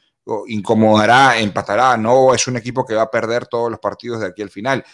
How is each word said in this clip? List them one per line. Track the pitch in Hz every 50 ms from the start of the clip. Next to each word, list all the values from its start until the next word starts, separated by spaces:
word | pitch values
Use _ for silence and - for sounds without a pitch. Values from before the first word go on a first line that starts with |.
| _ _ _ _ -
o | - 113 101 -
incomodará, | - 110 104 92 - 113 110 110 107 107 107 107 110 120 135 139 131 117 113
empatará, | 110 101 87 - - - 101 113 127 131 123
no | 110 107 113 127 135 131 131 123
es | 120 -
un | 131 123
equipo | 117 - 123 117 131 117
que | - 107
va | 110 110
a | 110
perder | - 113 110 110 117 120 120
todos | - - 117 117 117
los | 110 -
partidos | - - - - - 120 117 110
de | 104
aquí | 92 90 104
al | 104 95
final. | - 101 107 135 135 107 - _